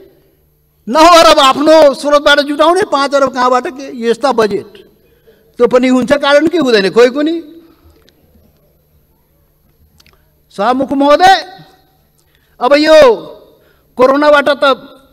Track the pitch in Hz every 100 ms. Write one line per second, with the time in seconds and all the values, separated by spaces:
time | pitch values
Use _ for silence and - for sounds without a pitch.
0 | - _ _ _ _ _ _ _ - 277
1 | 320 339 330 302 269 262 302 320 294 262
2 | 285 294 302 285 285 294 320 359 415 285
3 | 277 277 269 262 247 254 254 262 277 269
4 | 226 220 277 240 214 202 - - _ _
5 | _ _ _ _ _ - 240 254 254 254
6 | 254 277 277 285 302 339 262 220 190 208
7 | 247 262 302 339 302 330 _ _ _ _
8 | _ _ _ _ _ _ _ _ _ _
9 | _ _ _ _ _ _ _ _ _ _
10 | _ _ _ _ _ - 214 254 262 277
11 | 285 294 370 370 359 - - _ _ _
12 | _ _ _ _ _ _ 247 285 311 311
13 | 269 196 151 - _ _ _ _ _ -
14 | 254 277 294 294 285 285 285 254 - -
15 | _